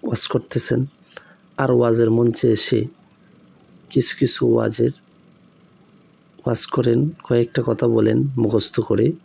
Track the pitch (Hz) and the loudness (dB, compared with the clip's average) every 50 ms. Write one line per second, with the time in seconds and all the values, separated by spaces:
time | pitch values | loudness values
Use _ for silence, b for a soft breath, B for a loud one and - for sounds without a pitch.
0 | - 120 120 117 - - - 127 - - - 131 - - 123 120 131 139 _ _ | -4 -4 -4 -4 -4 -2 -4 -4 -4 -2 -6 -6 -4 -2 -2 -2 -2 -4 _ _
1 | B B B B B B B B B B _ - 139 131 127 123 120 117 113 113 | B B B B B B B B B B _ -4 0 2 2 2 2 2 2 2
2 | 117 113 113 117 120 120 113 - - 123 113 107 - - - 113 - - - _ | 2 2 2 2 2 0 0 0 0 0 0 2 0 0 0 -2 -2 -4 -8 _
3 | _ _ _ _ _ _ _ - _ _ _ _ _ _ - - _ _ - - | _ _ _ _ _ _ _ -20 _ _ _ _ _ _ -20 -20 _ _ -2 -2
4 | 123 - - - 143 123 - - 135 120 113 117 113 110 110 - 120 123 139 - | -2 -2 -2 -2 -2 -2 -2 -2 0 2 2 2 0 -2 -2 -2 -2 -2 -2 -6
5 | _ _ _ _ _ _ _ _ _ _ _ _ _ _ _ _ _ _ _ _ | _ _ _ _ _ _ _ _ _ _ _ _ _ _ _ _ _ _ _ _
6 | _ _ _ _ _ _ _ _ - - 120 - - - - - 123 117 117 123 | _ _ _ _ _ _ _ _ -4 -4 -2 -2 -4 -4 -2 0 2 2 2 2
7 | 139 151 160 - - - 131 120 117 117 - - 120 120 117 - - 120 117 113 | 2 0 -2 -8 -4 0 2 2 2 0 0 -4 -2 -2 -2 0 0 2 2 2
8 | 107 110 110 123 135 139 135 127 117 107 110 110 101 - - - 110 - 110 101 | 2 2 2 2 0 0 0 0 0 2 2 0 -2 0 -4 -4 -2 0 0 2
9 | 110 135 160 165 _ | 2 0 0 -4 _